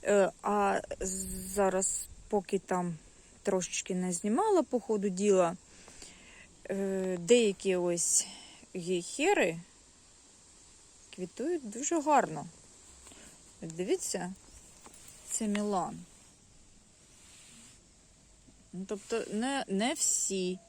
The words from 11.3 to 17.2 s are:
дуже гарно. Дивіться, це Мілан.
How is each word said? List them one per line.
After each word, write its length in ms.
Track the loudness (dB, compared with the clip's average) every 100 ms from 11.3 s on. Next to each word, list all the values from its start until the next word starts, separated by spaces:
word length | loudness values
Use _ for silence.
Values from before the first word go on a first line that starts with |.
| -6 -4 -4 -4
дуже 300 | -6 -2 0
гарно. 460 | 4 4 4 -4 -10 -16 -20 -20 -20 -20 -20 -20 -20 -20 -20 -16
Дивіться, 720 | -14 -6 -2 -2 -2 -6 -6 -12 -18 -20 -20 -20 -20 -20 -20 -20 -8
це 180 | -4 0
Мілан. 500 | 0 0 0 -2 -6 -16 -20 -20 -20 -20 -20 -20 -20 -20 -20 -20 -20